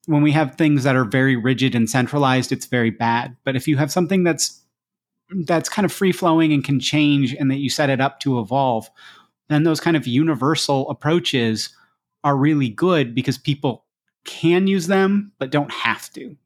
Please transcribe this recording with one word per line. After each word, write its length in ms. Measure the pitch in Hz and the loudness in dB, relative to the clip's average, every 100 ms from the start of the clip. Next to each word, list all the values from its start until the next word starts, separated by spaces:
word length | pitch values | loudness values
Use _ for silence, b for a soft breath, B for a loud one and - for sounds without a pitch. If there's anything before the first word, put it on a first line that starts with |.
| - | -2
when 160 | 147 | 2
we 100 | 147 | 2
have 240 | 143 139 131 | 2 0 0
things 260 | 156 147 | 2 2
that 140 | 135 131 | 2 0
are 80 | |
very 320 | 110 131 135 123 | 2 0 2 0
rigid 400 | 123 127 131 117 | 0 0 0 0
and 120 | 110 | 0
centralized, 640 | 131 120 143 135 127 127 | 0 0 0 2 0 -2
it's 160 | 127 - | -6 -4
very 240 | 127 113 | -2 0
bad. 460 | 101 117 117 131 123 | 0 -2 -2 -4 -8
But 100 | 135 | -6
if 140 | 131 156 | -4 -2
you 80 | 139 | 0
have 160 | 147 | 0
something 320 | 180 170 190 | -2 0 0
that's, 340 | 170 147 - - _ _ _ _ _ _ _ 196 165 | 0 -2 -6 -8 _ _ _ _ _ _ _ -8 -2
that's 220 | 165 - | -2 -2
kind 180 | - 196 | -2 -2
of 60 | |
free 200 | - 190 | 0 -2
flowing 400 | 175 175 160 156 | 2 2 4 4
and 100 | 147 | 2
can 160 | 135 135 | 0 -2
change 540 | - 151 147 143 123 | 0 2 2 2 0
and 180 | 143 135 | 0 -2
that 80 | 139 | -2
you 120 | 135 | -4
set 180 | - 143 | 0 0
it 140 | 131 | 0
up 180 | 139 - | -2 -2
to 180 | 139 123 | -2 -2
evolve, 520 | 98 135 131 113 - B B B B _ - | -2 -2 0 -2 -6 B B B B _ -2
then 140 | 151 | 0
those 180 | 165 151 | 2 0
kind 160 | 170 156 | 0 0
of 100 | 123 | 0
universal 840 | 123 160 123 135 151 - 139 143 | 0 0 0 0 0 0 -2 -2
approaches 840 | 131 147 175 - 131 117 110 - b b b _ _ | -4 0 0 0 0 0 -2 -8 b b b _ _
are 140 | 143 139 | 0 2
really 320 | 147 147 123 | 2 2 0
good 460 | 101 180 165 120 | 0 2 2 0
because 240 | 117 - - | -2 -4 -4
people 480 | - 143 139 110 _ _ _ _ | -4 -2 -4 -6 _ _ _ _
can 420 | - - 165 175 190 | -18 -2 2 2 2
use 220 | 196 170 | 0 0
them, 440 | 190 190 202 202 _ | 0 2 0 -4 _
but 120 | 135 | -2
don't 220 | 147 139 | -2 -2
have 380 | - 117 104 - | -2 -2 -2 -8
to. 240 | - - 147 | -16 -18 -20